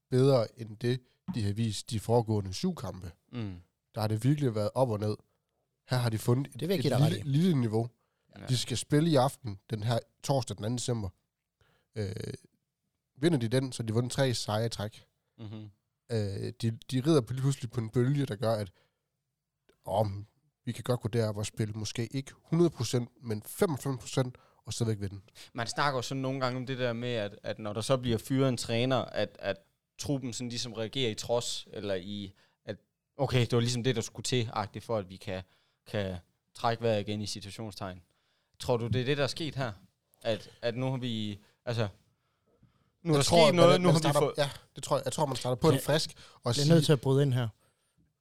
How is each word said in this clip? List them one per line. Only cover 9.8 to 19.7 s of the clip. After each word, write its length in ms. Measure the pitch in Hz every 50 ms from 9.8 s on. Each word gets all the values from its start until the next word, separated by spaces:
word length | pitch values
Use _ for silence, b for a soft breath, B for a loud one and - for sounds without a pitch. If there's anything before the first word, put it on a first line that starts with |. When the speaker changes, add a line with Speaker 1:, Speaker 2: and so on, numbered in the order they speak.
| 107
Speaker 1:
her 160 | 117 117 113 - _ _ _ -
torsdag 340 | - 139 131 117 - -
den 80 | 92 101
anden 120 | 113 123
december. 320 | 120 - - 120 113 104 90 - _ _ _ _ _ _ _ _ _ _ _ _ _ _ _ -
Øh, 200 | 110 101 95 107 - - - - - _ _ _ _ _ _ _ _ _ _ _ _ _ _ _
vinder 200 | - 135 175 165 127
de 80 | 117
den, 240 | 110 123 131 135 127
så 120 | - - 120
de 100 | 113 107
vundet 180 | 120 123 117
tre 220 | - - 135 131 113
sejre 320 | - - - 104 107 117
i 40 | 113
træk. 360 | - - 101 107 - - - _ _ _ _ _ _
Speaker 2:
Mhm. 320 | - 113 101 110 107 107 104 - _ _ _ _ _ _ -
Speaker 1:
Øh, 420 | 117 110 104 98 98 110 110 110 113 -
de, 100 | 117 113 113 - - -
de 100 | 127 131 123
rider 140 | 160 165 143
på, 120 | 117 - 123
lige 80 | 131
pludselig 300 | 131 139 135 - - 113
på 100 | - 123
en 80 | 113 107
bølge, 360 | - 123 123 131 147 143 139
der 100 | - 104
gør, 180 | 98 - 117 113
at, 180 | 104 104 92 - _ _ _ _ _ _ _ _ _ _ _ _ _ _ _ _ _ _ _